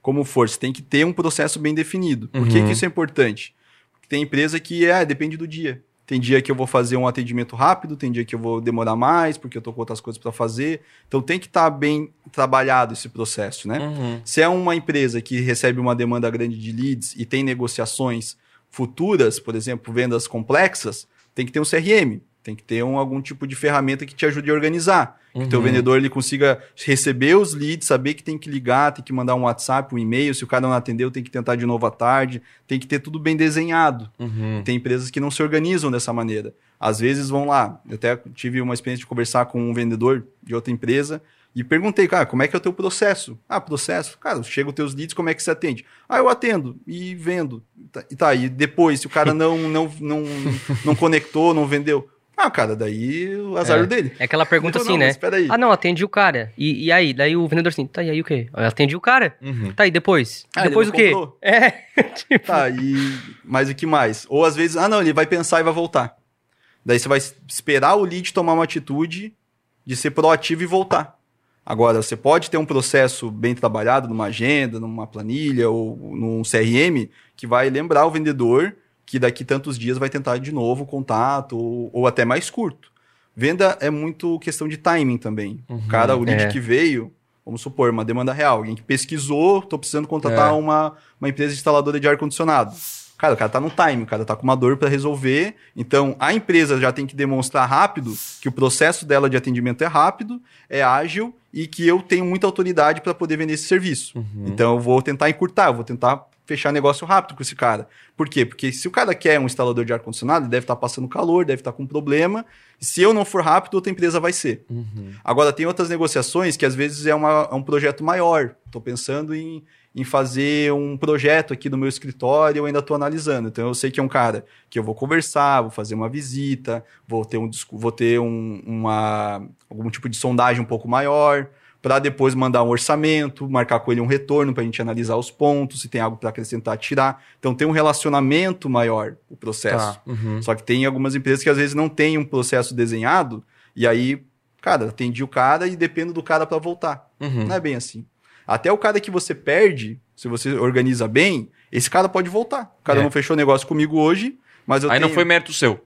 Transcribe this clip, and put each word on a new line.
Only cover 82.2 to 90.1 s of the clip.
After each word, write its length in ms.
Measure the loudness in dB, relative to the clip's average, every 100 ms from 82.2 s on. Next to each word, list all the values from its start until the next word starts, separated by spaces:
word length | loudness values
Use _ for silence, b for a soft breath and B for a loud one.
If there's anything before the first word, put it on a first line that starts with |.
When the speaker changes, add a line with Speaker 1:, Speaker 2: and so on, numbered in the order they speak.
| 2
Speaker 1:
mais 240 | 0 -2
curto. 400 | -4 -4 -6 _ _ _ _ _ -2
Venda 420 | -2 2 2 2
é 100 | -2
muito 500 | -2 -6 -6 -4 -4
questão 280 | -4 -6 -6
de 100 | -2
timing 400 | 0 2 2 -2
também. 460 | -4 -6 -8 -10 -12
Speaker 2:
Uhum. 80 | -8
Speaker 1:
O 100 | 0
cara, 280 | 2 4 2
o 80 |
lead 200 | 2 2
Speaker 3:
É. 40 | 2
Speaker 1:
que 120 | -2
veio, 520 | 0 2 2 0 -6 _ _ _ -14
vamos 160 | -12
supor, 280 | -10 0 2
uma 140 | 2
demanda 300 | -2 -2 -2
real, 240 | 2 2 2
alguém 180 | -2 -10
que 60 |
pesquisou, 800 | -4 -4 -2 -6 -2 2 4 4
"Tô 160 | 0 -8
precisando 300 | -4 -6
contratar 420 | -4